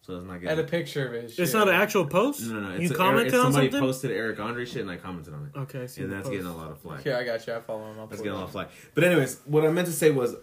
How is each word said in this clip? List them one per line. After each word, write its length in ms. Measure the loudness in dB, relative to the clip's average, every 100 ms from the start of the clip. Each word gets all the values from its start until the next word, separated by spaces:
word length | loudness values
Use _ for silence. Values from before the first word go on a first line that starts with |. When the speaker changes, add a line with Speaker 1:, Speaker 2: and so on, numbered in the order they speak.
Speaker 1:
So 140 | -12 -12
it's 80 | -10
not 100 | -8
Speaker 2:
And 80 |
a 40 | -2
Speaker 1:
getting 180 | -2 0
Speaker 2:
picture 400 | -2 -4 -4 -4
of 80 |
it. 240 | -6 -10 -2
Speaker 3:
It's 140 | 0
not 160 | 4 6
an 60 |
actual 320 | 6 4 2 2
post? 340 | 2 2 0
Speaker 1:
No, 120 | -6
no, 160 | -4 -4
no. 40 |
Speaker 3:
You 80 | -2
Speaker 1:
It's 80 | 0
a, 40 |
Speaker 3:
commented 400 | 2 4 4 4
Speaker 1:
Eric, 100 | 4 4
Speaker 3:
on 60 |
Speaker 1:
somebody 140 | 6 4
Speaker 3:
something? 100 | 4 0
Speaker 1:
posted 220 | 0 -2
Eric 280 | -2 -4 -4
Andre 240 | -6 -6
shit, 160 | -6 -6
and 80 | -8
I 60 | -8
commented 380 | -10 -12 -10
on 160 | -12 -10
it. 40 | -10
Speaker 3:
Okay, 240 | -8 -8
I 40 | -12
see 160 | -8
Speaker 1:
And 80 | -8
Speaker 3:
the 60 | -6
Speaker 1:
that's 120 | -6
getting 180 | -6 -6
a 20 |
Speaker 3:
post. 100 | -8
Speaker 1:
lot 120 | -12
of 80 | -14
flack. 240 | -14 -8
Speaker 2:
Yeah, 140 | -4 -4
I 60 |
got 220 | -2 -6 -6
you. 60 |
I 60 | -10
follow 300 | -8 -10 -10
him. 80 | -14
I'll 60 | -12
Speaker 1:
That's 140 | -8
Speaker 2:
pull 40 |
Speaker 1:
getting 80 | -6
a 20 |
Speaker 2:
it 20 | -6
Speaker 1:
lot 60 |
of 40 | -8
Speaker 2:
up. 40 |
Speaker 1:
flack. 180 | -8 -10 -14 -4
But 100 | 4
anyways, 360 | 6 6 4 -2
what 200 | 2 4
I 40 | 6
meant 160 | 4 0
to 40 |
say 180 | 4 4
was, 240 | 6 0 -2